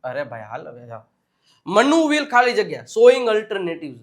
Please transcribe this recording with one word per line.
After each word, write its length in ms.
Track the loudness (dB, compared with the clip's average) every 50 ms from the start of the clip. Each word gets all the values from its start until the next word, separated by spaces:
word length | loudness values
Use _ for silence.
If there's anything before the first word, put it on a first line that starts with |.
| -12
અરે 200 | -10 -10 -10 -10
ભાઈ 180 | -10 -12 -16
હાલ 260 | -16 -14 -14 -14 -14
હવે 200 | -16 -18 -20 -18
જાઓ. 140 | -18 -18 -18 _ _ _ _ _ _ _ _ _ _ _ _ _
મનુ 420 | 2 2 4 4 4 2 2 2 2
will 160 | 0 -2 -2
ખાલી 280 | 2 2 2 2 4 0
જગ્યા, 320 | -2 -4 -4 -8 -12 -14 -8 0
showing 320 | 4 6 6 6 4 0 -2
alternatives. 720 | -2 -2 -4 -6 -8 -8 -6 -8 -8 -10 -12 -16 -18 -20